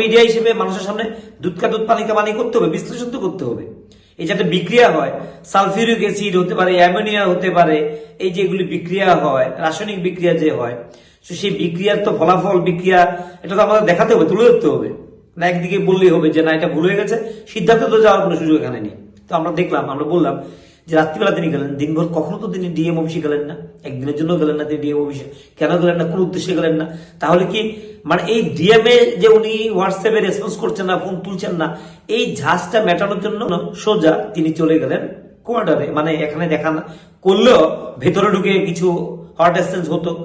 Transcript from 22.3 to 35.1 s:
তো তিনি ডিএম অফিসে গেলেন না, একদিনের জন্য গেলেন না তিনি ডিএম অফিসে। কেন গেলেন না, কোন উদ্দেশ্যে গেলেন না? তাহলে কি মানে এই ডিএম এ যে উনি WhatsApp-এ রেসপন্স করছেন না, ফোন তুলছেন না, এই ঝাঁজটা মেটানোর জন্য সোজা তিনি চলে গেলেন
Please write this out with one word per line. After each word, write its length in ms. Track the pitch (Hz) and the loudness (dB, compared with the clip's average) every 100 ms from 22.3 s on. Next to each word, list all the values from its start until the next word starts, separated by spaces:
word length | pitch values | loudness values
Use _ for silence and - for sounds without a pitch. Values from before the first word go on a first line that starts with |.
| 208 | -8
তো 40 | - | -8
তিনি 140 | 185 175 156 | -6 -6 -4
ডিএম 180 | 165 165 | -2 -2
অফিসে 200 | 156 170 147 | -4 -6 -4
গেলেন 180 | 147 143 | -4 -6
না, 60 | - - - - | -10 -16 -18 -14
একদিনের 280 | 127 135 147 | -10 -8 -4
জন্য 120 | 160 170 | -2 0
গেলেন 140 | 151 147 | 0 -2
না 40 | 151 | -4
তিনি 100 | 151 | -4
ডিএম 160 | 147 147 143 | -4 -4 -4
অফিসে। 200 | 135 - - - _ | -8 -14 -18 -20 _
কেন 120 | 151 175 | -2 2
গেলেন 160 | 175 170 | 2 0
না, 60 | 160 | -2
কোন 80 | 190 170 | -2 -2
উদ্দেশ্যে 260 | 170 180 165 | -2 -4 -2
গেলেন 180 | 165 156 | 0 -2
না? 40 | 160 - - - | -4 -10 -18 -8
তাহলে 220 | 151 180 - | 0 2 2
কি 80 | 220 214 - - - 143 | -2 -4 -8 -14 -16 -2
মানে 120 | 175 170 | -2 0
এই 60 | 226 165 135 | 0 0 0
ডিএম 280 | 175 226 226 | 6 6 6
এ 40 | 240 233 180 | 6 4 4
যে 60 | 220 220 | 6 6
উনি 160 | 214 220 220 190 | 4 -2 -2 0
WhatsApp-এ 400 | 190 - 214 214 | 0 0 0 2
রেসপন্স 320 | 196 156 - - | 2 -2 -6 -4
করছেন 220 | 214 170 185 | -4 -4 -2
না, 40 | 175 | -4
ফোন 100 | 170 185 202 | -4 -8 -8
তুলছেন 280 | 190 202 175 | -8 -6 -4
না, 60 | 156 165 - - - 220 | -4 -6 -14 -20 -6 -2
এই 80 | 233 151 | -2 -4
ঝাঁজটা 380 | 139 175 - 226 180 | -2 -2 0 0 2
মেটানোর 320 | 170 202 185 196 | 0 0 -2 -4
জন্য 160 | 208 190 175 - - | -4 -4 -4 -6 -6
সোজা 300 | 220 196 160 - - 170 | 0 2 4 2 -2 -2
তিনি 140 | 160 160 | -2 0
চলে 160 | 160 160 | 2 2
গেলেন 180 | - 180 - | 0 -4 -6